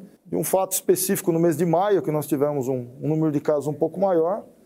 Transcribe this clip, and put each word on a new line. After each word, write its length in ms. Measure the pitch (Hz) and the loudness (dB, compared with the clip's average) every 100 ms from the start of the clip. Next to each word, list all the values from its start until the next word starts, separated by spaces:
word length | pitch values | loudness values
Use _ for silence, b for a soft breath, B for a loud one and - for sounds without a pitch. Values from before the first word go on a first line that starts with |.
| B B | B B
de 100 | 175 | -6
um 80 | 175 | -4
fato 300 | 170 190 190 | 0 0 0
específico 580 | - - 170 - 202 - | -2 0 0 0 -2 0
no 80 | 165 | 2
mês 200 | 170 147 | 2 2
de 80 | 175 | 2
maio, 340 | 160 202 190 | 2 2 2
que 100 | 160 | 0
nós 160 | 151 143 | -2 -2
tivemos 420 | 147 147 147 127 | 0 0 0 -2
um, 200 | 131 120 - | -4 -6 -8
um 60 | 143 | -2
número 220 | 156 156 | 0 0
de 80 | 147 | 0
casos 280 | 156 147 135 | 0 0 -2
um 80 | |
pouco 260 | 151 160 180 | -2 -2 0
maior, 460 | 196 170 160 214 - b | 2 2 2 -2 -8 b